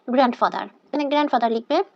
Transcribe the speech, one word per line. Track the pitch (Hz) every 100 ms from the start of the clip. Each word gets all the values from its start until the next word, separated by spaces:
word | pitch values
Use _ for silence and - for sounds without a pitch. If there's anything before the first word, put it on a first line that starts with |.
| -
গ্র্যান্ডফাদার। | 254 254 233 196 - 208
এখানে | - _ 277 285
গ্র্যান্ডফাদার | 294 294 247 233
লিখবে। | 226 226 311 392